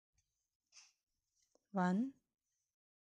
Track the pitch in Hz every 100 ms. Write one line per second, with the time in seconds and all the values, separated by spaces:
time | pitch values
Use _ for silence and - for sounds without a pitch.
0 | _ _ _ _ _ _ _ - - _
1 | _ _ _ _ _ _ _ 196 180 190
2 | 269 - _ _ _ _ _ _ _ _